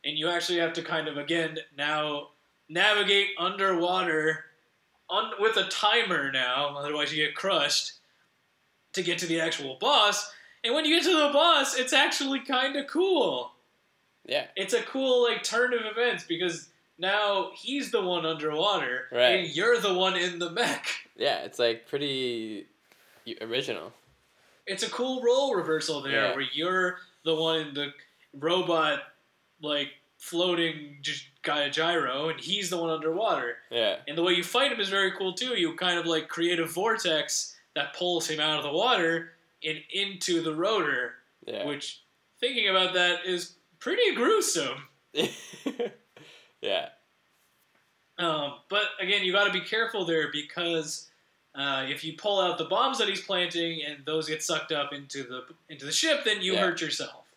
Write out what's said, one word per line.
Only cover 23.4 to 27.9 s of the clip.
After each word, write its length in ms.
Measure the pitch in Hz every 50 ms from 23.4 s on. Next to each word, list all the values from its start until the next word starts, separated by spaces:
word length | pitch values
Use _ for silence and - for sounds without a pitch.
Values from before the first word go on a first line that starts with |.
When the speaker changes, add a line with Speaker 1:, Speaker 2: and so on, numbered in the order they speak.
Speaker 2:
original. 520 | 113 113 117 127 - - 117 90 - - - _ _ _ _ _ _ _ _ _ _ _ _ _ _ -
Speaker 1:
It's 140 | 190 185 233
a 80 | -
cool 320 | - - 240 262 262 254 247
role 320 | 233 247 262 277 269 233
reversal 460 | 185 156 151 156 156 151 160 156 143
there, 120 | 131 139 139
Speaker 2:
Yeah. 220 | 135 107 98 87
Speaker 1:
where 60 | 139 135 131 -
you're 460 | 143 160 180 185 185 185 180 180 - - - _ _ _
the 140 | 160 160
one 240 | 156 160 160 160 160
in 140 | 156 147 139
the 180 | 143 147 139